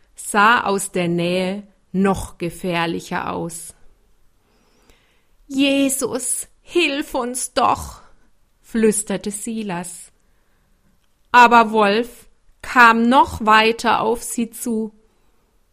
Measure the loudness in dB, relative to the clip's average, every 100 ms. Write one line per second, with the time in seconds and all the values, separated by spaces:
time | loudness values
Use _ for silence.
0 | _ -16 -2 4 4 4 0 -2 -4 -4
1 | -2 0 0 -2 -4 -6 -12 _ _ 0
2 | 0 0 -6 -10 -10 -8 -6 -2 -2 -6
3 | -8 -8 -6 -6 -8 -12 -18 -20 -20 _
4 | _ _ _ _ _ _ _ _ _ _
5 | _ _ _ _ -8 0 2 2 0 -2
6 | -4 -6 -8 -10 -12 _ -6 -2 0 -2
7 | -6 -6 -6 -6 -6 0 0 0 -6 -18
8 | -20 -20 _ _ _ _ _ 0 2 0
9 | -4 -8 -8 -10 -10 -8 -8 -8 -10 -16
10 | -20 _ _ _ _ _ _ _ _ _
11 | _ _ _ 6 6 6 4 2 2 0
12 | -2 -10 -20 _ _ _ -2 6 6 6
13 | 4 4 2 0 2 4 4 0 0 0
14 | 0 -4 -6 -6 -8 -8 -6 -6 -6 -10
15 | _ _ _ _ _ _ _